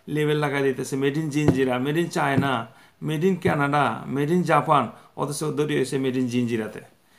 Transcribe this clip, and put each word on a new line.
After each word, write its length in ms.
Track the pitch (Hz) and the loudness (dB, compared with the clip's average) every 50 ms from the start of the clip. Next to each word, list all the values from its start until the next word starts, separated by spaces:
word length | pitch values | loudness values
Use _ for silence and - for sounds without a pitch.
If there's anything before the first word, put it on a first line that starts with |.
| - - | -12 -6
লেবেল 280 | 151 151 151 147 151 | -2 0 0 2 2
লাগাই 260 | 151 151 143 135 143 139 | 2 0 0 0 0 0
দিতেছে, 340 | 135 131 139 135 - - | 0 0 -2 -4 -4 -2
made 180 | 135 135 143 135 | 0 0 0 0
in 140 | 156 160 151 | 0 -2 -2
জিনজিরা, 520 | 135 151 151 147 135 131 135 127 123 127 127 | 0 2 4 4 4 4 2 2 2 0 0
made 120 | 143 151 | 0 0
in 120 | 170 175 151 | 0 -2 -2
চায়না, 580 | - 170 151 143 139 135 139 139 131 117 117 117 - - - - _ - 156 | -2 -2 0 2 2 2 2 0 0 -2 -4 -6 -14 -20 -20 -20 _ -10 -6
made 160 | 147 156 156 165 | -4 -2 0 2
in 120 | 190 190 | 2 0
কানাডা, 680 | 175 175 180 165 147 143 143 143 147 139 120 113 - - - 127 | 2 0 0 0 2 0 2 2 2 2 0 -2 -4 -6 -6 -4
made 160 | 139 147 147 | -2 0 2
in 120 | 175 180 170 | 2 0 2
জাপান, 460 | 143 160 147 147 156 151 139 120 110 - - - - - | 4 2 2 4 4 4 2 2 0 -6 -14 -20 -16 -8
অথচ 280 | - 147 139 147 - 160 | -6 -6 -4 -4 -4 -4
তৈরি 300 | 151 139 131 151 147 147 | -4 -2 -2 -2 0 0
হয়েছে 240 | 143 131 127 147 135 | 0 0 0 -2 -2
made 160 | 135 131 123 | -2 0 0
in 120 | 131 131 | 0 -2
জিনজিরাতে। 540 | 120 117 123 123 117 117 110 107 104 - - - - _ _ _ _ _ | 0 0 0 0 0 0 -2 -4 -4 -8 -14 -16 -18 _ _ _ _ _